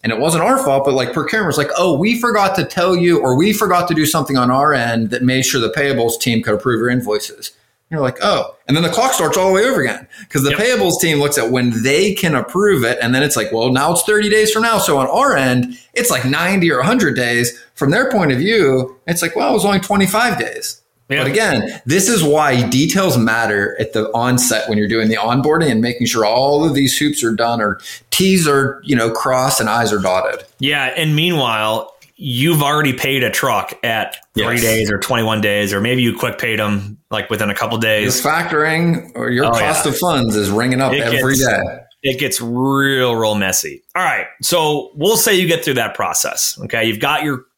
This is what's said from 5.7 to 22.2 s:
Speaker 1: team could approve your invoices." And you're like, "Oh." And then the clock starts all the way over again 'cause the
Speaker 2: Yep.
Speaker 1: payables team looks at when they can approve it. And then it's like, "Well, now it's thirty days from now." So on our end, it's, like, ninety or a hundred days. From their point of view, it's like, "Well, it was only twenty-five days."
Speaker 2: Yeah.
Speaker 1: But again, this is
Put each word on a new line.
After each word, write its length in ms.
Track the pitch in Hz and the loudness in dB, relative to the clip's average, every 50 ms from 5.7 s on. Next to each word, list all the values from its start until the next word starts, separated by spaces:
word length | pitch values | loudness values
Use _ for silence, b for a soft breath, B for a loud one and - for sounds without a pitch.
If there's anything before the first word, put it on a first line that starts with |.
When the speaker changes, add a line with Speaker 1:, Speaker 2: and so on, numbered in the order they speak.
| - 156 143 139 139 120 117 117 117 - | 0 0 0 0 0 0 0 0 -2 -2
Speaker 1:
team 240 | - 127 117 113 | -2 0 0 0
could 120 | 113 117 104 | 0 0 -2
approve 240 | 101 - 127 120 110 | 0 0 0 0 0
your 100 | 117 123 | 0 0
invoices." 640 | 123 127 123 101 107 104 - - - - - - _ _ _ _ _ _ _ _ | 0 0 0 -2 -4 -4 -4 -8 -14 -14 -16 -16 _ _ _ _ _ _ _ _
And 60 | 165 | -4
you're 40 | 156 | -2
like, 160 | 139 127 - - | -2 -2 -2 -2
"Oh." 340 | 196 202 185 139 - - - _ _ | -2 0 0 0 -2 -6 -10 _ _
And 80 | - 139 | 0 0
then 80 | 160 | 2
the 60 | 170 165 | 2 0
clock 240 | 170 - 247 262 | 0 0 0 0
starts 240 | 262 - 508 - - | 0 0 0 0 0
all 120 | 196 185 190 | 2 2 2
the 60 | 190 | 2
way 100 | 190 214 262 | 2 2 2
over 140 | 262 196 | 0 0
again 240 | 131 120 101 - - B B B B B | -2 -2 -4 -6 -12 B B B B B
'cause 120 | - 143 | -2 0
the 100 | 131 139 | 0 0
Speaker 2:
Yep. 60 | 143 147 | 0 0
Speaker 1:
payables 420 | 214 247 254 226 196 180 - - | 0 0 2 2 0 0 0 0
team 180 | - 165 151 143 | 0 0 2 2
looks 180 | 143 143 143 | 0 0 0
at 140 | 135 117 113 | 0 0 0
when 320 | 127 127 123 123 113 113 | 0 0 0 0 0 0
they 320 | 110 131 143 160 196 214 202 | 0 2 2 2 2 0 0
can 200 | - - 165 151 | 0 -2 0 0
approve 480 | 123 117 - - 180 208 208 190 143 | 0 -2 -2 -2 2 2 4 4 2
it. 160 | 117 117 123 - | 2 0 0 0
And 120 | 123 117 127 | 0 0 2
then 80 | 131 | 2
it's 140 | 143 151 - | 2 0 0
like, 160 | 120 107 107 | -2 -2 -2
"Well, 180 | 117 113 117 127 | -2 0 0 2
now 200 | 127 127 143 160 | 2 2 2 2
it's 120 | 170 165 - | 0 0 2
thirty 260 | - 208 208 214 208 | 2 2 2 2 2
days 200 | 208 220 214 220 | 4 2 2 2
from 100 | 214 220 | 2 0
now." 160 | 226 233 226 196 | 2 2 2 2
So 180 | - - 156 | 2 2 2
on 100 | 139 131 131 | 2 2 0
our 280 | 156 208 277 277 214 | 2 2 2 2 2
end, 400 | 143 135 127 127 127 123 B B B B B | 2 2 2 2 2 0 B B B B B
it's, 180 | B - 240 - | B -2 -2 0
like, 140 | 151 127 120 | -2 0 0
ninety 480 | 127 143 156 170 180 196 196 170 170 | -2 -2 0 0 0 2 2 2 2
or 60 | 143 123 | 2 2
a 80 | 131 | 2
hundred 280 | 180 240 254 202 147 120 | 2 2 2 2 0 0
days. 460 | 123 123 120 120 120 120 120 B B B B B | 0 0 2 2 2 0 0 B B B B B
From 160 | - 151 139 | -2 0 2
their 200 | 160 226 254 - | 2 2 0 0
point 220 | 240 208 175 147 | 0 0 2 2
of 60 | 131 123 | 0 0
view, 580 | 156 202 226 220 175 135 131 131 127 127 - - _ | 0 2 2 4 4 4 2 2 0 -4 -8 -14 _
it's 140 | - 170 170 | -4 -4 -2
like, 160 | 170 165 - | -2 -4 -4
"Well, 140 | - - - | -2 0 0
it 20 | |
was 140 | 254 208 170 | 0 2 2
only 140 | 202 202 190 | 2 0 0
twenty-five 580 | 190 - - 196 196 190 - 214 240 240 - 131 | 0 0 0 0 2 2 2 0 0 0 0 -2
days." 400 | - - - - - - - _ _ _ _ _ _ _ | -6 -8 -8 -10 -10 -12 -12 _ _ _ _ _ _ _
Speaker 2:
Yeah. 160 | 135 147 131 | -4 -2 -2
Speaker 1:
But 80 | 135 | 0
again, 500 | 143 214 226 196 147 117 - - - - _ | 0 0 0 2 0 0 -2 -4 -8 -10 _
this 240 | 123 147 196 190 190 | 0 0 2 2 2
is 140 | 240 202 | 2 2